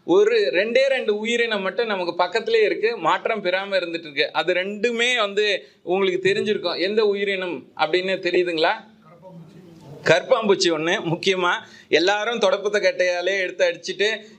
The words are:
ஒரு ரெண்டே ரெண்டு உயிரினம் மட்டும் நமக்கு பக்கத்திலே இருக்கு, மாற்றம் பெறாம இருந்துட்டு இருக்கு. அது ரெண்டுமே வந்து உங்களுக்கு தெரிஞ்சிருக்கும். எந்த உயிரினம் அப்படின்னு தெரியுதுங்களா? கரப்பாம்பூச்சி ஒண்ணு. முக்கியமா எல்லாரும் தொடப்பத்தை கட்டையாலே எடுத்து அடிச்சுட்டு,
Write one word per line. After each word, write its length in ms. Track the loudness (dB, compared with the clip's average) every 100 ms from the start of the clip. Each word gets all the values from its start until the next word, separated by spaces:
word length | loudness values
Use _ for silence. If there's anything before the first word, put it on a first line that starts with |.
ஒரு 340 | 2 4 4 4
ரெண்டே 480 | 2 0 2 2 2
ரெண்டு 320 | 0 -2 -2
உயிரினம் 440 | -2 -2 0 -2
மட்டும் 240 | -2 -2 -2
நமக்கு 280 | -2 -4
பக்கத்திலே 480 | -2 -2 -2 0 2
இருக்கு, 340 | 2 2 -2 0
மாற்றம் 480 | 0 0 0 -2
பெறாம 320 | -2 -2 -2 -2
இருந்துட்டு 220 | -2 -8
இருக்கு. 340 | -8 -2 0
அது 220 | 0 0
ரெண்டுமே 600 | 0 -2 -2 -2 0 0 2
வந்து 520 | 0 0 0 -2 -6 _
உங்களுக்கு 480 | -4 0 0 0 0
தெரிஞ்சிருக்கும். 500 | 0 0 -2 -2 -2
எந்த 240 | 0 2
உயிரினம் 600 | 2 2 -2 -2 -4 -8 -12 -4
அப்படின்னு 400 | 0 0 0 -2
தெரியுதுங்களா? 560 | 0 0 0 2 0 0 -8 -20 -20 -20 -20 -20 -20 -20 -20 -20 -20 -10
கரப்பாம்பூச்சி 640 | 2 2 4 0 2 2 2
ஒண்ணு. 320 | 0 0 -2
முக்கியமா 480 | -2 -2 0 0 0 -2 -6 -20 -2
எல்லாரும் 520 | 2 2 0 -2 0
தொடப்பத்தை 400 | 2 2 0 0
கட்டையாலே 580 | 0 0 0 0 -2 -2
எடுத்து 280 | -4 0 0
அடிச்சுட்டு, 540 | 0 -8 -2 -2 -2 -8